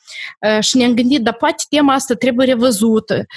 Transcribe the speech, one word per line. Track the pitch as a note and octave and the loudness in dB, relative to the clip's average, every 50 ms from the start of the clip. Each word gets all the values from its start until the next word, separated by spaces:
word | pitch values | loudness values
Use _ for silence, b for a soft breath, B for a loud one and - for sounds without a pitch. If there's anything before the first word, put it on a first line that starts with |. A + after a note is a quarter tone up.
| B B B B B B B B - | B B B B B B B B -2
uh, | G#3+ G#3+ G#3+ G#3+ | 0 0 0 0
și | - - | 0 0
ne-am | C4 A#3+ B3 A#3+ | 2 2 2 2
gândit, | A3 B3 B3 C#4+ C#4+ | 0 0 0 0 0
„Dar | A3 A#3 A3+ | 0 -2 -2
poate | - D4+ D4+ D#4+ - - - | 0 -2 -2 -2 -4 -6 -2
tema | - D4 D4 C#4 C4+ | 0 2 2 2 2
asta | C4+ - - A#3+ | 0 0 -2 -4
trebuie | A#3 - C4 B3 A#3+ C4+ | -2 0 0 0 2 2
revăzută, | B3+ C4 A3+ A#3+ C4 A3+ F#3 A3 A3+ A3 G#3+ G#3+ - - B2 - B B | 2 2 2 0 0 0 0 0 2 0 0 0 -2 -4 -4 -4 B B